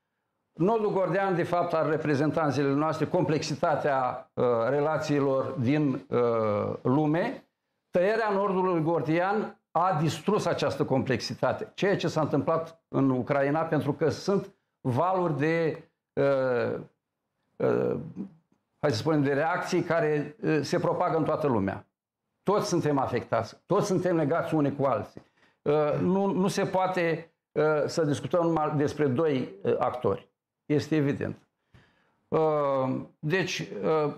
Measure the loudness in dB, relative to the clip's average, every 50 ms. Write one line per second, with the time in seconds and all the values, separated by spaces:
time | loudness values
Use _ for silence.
0 | _ _ _ _ _ _ _ _ _ _ _ -2 0 2 2 2 0 0 0 0
1 | 0 0 0 0 0 0 0 0 0 0 0 0 0 0 0 0 0 0 0 0
2 | 0 0 2 2 2 2 0 0 0 0 2 2 2 2 2 2 0 0 0 -2
3 | -2 0 0 0 0 0 0 -2 -2 -4 -4 -2 0 0 0 2 0 0 0 0
4 | 0 -2 -4 -6 -10 -8 _ 0 2 2 2 2 2 2 2 2 0 0 0 -2
5 | -2 0 0 2 2 2 0 0 -2 -2 -4 -2 0 0 2 2 2 0 -2 -4
6 | -4 -2 0 2 2 2 2 2 0 0 0 0 -2 -2 -4 -2 0 2 2 2
7 | 2 2 0 0 -2 -2 -6 -8 -14 _ _ _ _ _ _ _ _ _ 0 2
8 | 2 2 2 0 0 0 0 0 0 0 2 2 2 2 2 0 2 0 0 0
9 | 0 0 0 0 2 0 0 -2 -2 -4 -8 _ _ _ 0 0 2 2 2 2
10 | 0 0 -2 -2 0 0 0 2 0 0 0 0 0 -2 -2 -2 0 0 0 0
11 | 2 0 -2 -2 -4 -6 -4 -2 -2 -2 -2 -2 -6 -10 -6 -2 0 0 0 0
12 | 0 -2 -2 -2 -2 0 0 -2 0 0 -2 -2 -4 -8 -12 -20 _ _ -2 0
13 | 0 2 0 0 -2 -2 0 0 0 0 0 -2 -2 -2 -2 -2 -2 -2 -2 0
14 | 0 -2 -2 -2 -2 0 0 0 -2 -6 -12 _ _ _ _ _ -4 -2 0 0
15 | 0 0 0 0 0 -2 -2 0 0 0 0 0 0 -2 -4 -6 -10 _ _ _
16 | _ _ _ 0 2 2 2 2 0 0 0 0 0 -2 -4 -6 -8 -14 _ _
17 | _ _ _ _ _ _ _ _ _ _ _ -2 0 2 2 2 0 0 -2 -4
18 | -6 -10 -10 -12 -12 -12 -14 _ _ _ _ _ _ _ _ _ -2 -2 0 0
19 | 0 0 2 2 2 2 0 0 0 0 -2 -4 -4 -2 -2 -2 0 0 0 0
20 | 0 0 0 -2 -2 -6 -8 -6 -2 0 0 0 0 0 -2 0 0 0 0 0
21 | 0 0 0 0 0 0 0 0 0 0 2 2 0 -2 -4 -6 -10 _ _ _
22 | _ _ _ _ _ _ _ _ _ 0 0 2 0 0 0 0 0 0 0 0
23 | 0 0 -2 -4 -2 -2 -2 -2 -2 -4 -8 -12 _ 0 0 0 2 2 0 0
24 | 0 2 0 0 2 0 0 0 0 0 0 0 0 0 0 0 0 0 0 -2
25 | -4 -6 -12 -20 -20 _ _ _ _ _ _ _ -2 0 2 2 2 0 0 0
26 | 0 2 2 2 2 0 0 0 0 0 0 -2 -2 0 0 0 0 0 0 0
27 | 0 0 0 -2 -6 -12 _ _ _ _ -2 0 2 2 2 0 0 -2 0 0
28 | 0 0 0 -2 -2 -2 0 0 2 2 0 0 0 0 0 0 0 0 0 0
29 | 0 0 2 2 0 0 0 0 -2 -6 -10 -6 -2 0 0 0 0 -2 -2 -2
30 | 0 0 -2 -2 -6 _ _ _ _ _ _ _ _ -2 0 0 0 0 0 0
31 | 2 0 0 -2 -4 -6 -8 -10 _ _ _ _ _ _ -20 -20 _ _ _ _
32 | _ _ _ _ _ _ 0 2 2 2 2 2 2 2 0 0 0 0 -2 -4
33 | -6 -10 _ _ -4 -2 0 0 0 -2 -4 -6 -8 -8 -8 -4 0 0 2 2
34 | 0 -2 -4